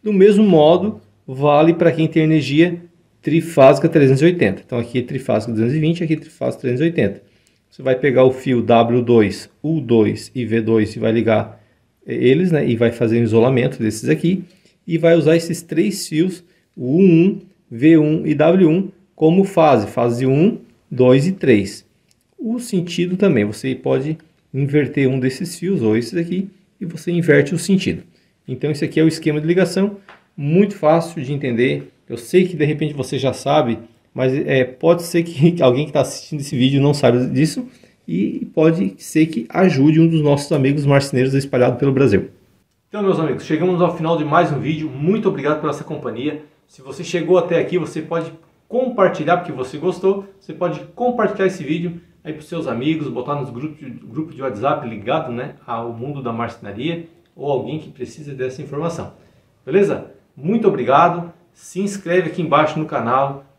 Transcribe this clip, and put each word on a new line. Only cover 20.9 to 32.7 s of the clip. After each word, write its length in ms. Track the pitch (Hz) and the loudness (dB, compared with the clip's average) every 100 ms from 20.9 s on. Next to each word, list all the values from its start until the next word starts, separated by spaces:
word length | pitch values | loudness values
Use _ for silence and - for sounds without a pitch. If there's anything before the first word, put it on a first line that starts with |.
dois 360 | 123 127 135 165 | 2 4 6 2
e 60 | |
três. 540 | 190 139 110 95 - _ _ _ _ _ _ | 0 4 4 2 -10 _ _ _ _ _ _
O 200 | 240 240 | -8 -8
sentido 580 | - 190 170 - 180 185 | -4 -4 -4 -4 -4 0
também, 280 | 202 131 | 2 2
você 300 | 104 110 131 | 0 -4 -8
pode 420 | 127 135 131 143 156 _ _ _ | -6 -2 -2 -2 -8 _ _ _
inverter 560 | 135 139 147 139 - 131 | -6 0 0 0 0 0
um 120 | 131 | 0
desses 360 | 127 - 165 - | -2 -4 -10 -8
fios, 240 | 170 185 | -4 0
ou 160 | 113 110 | 2 0
esses 200 | 120 180 | -2 -6
aqui, 340 | 170 185 190 _ _ _ | -4 -4 -6 _ _ _
e 40 | |
você 280 | 165 160 - | -12 -10 -4
inverte 420 | 170 156 143 143 | -2 4 4 2
o 40 | 170 | -2
sentido. 440 | - 185 - - - _ _ _ - | 0 0 0 -6 -10 _ _ _ -12
Então 200 | 127 147 | -6 -4
esse 160 | 147 | -4
aqui 140 | 143 - | -2 2
é 60 | |
o 40 | 160 | 2
esquema 320 | 156 156 151 | 2 -4 -2
de 60 | 156 | 0
ligação, 520 | 180 175 - 196 202 _ - _ - | 0 2 0 -2 -4 _ -20 _ -8
muito 380 | 143 170 208 | 0 2 2
fácil 480 | - 156 165 165 - | 2 2 2 0 -10
de 100 | 127 | -8
entender. 600 | 143 143 113 131 143 - _ _ | -6 -4 0 0 0 -8 _ _
Eu 80 | 117 | -14
sei 320 | - 180 175 | 0 2 2
que 80 | 156 | 0
de 80 | |
repente 280 | 151 | -2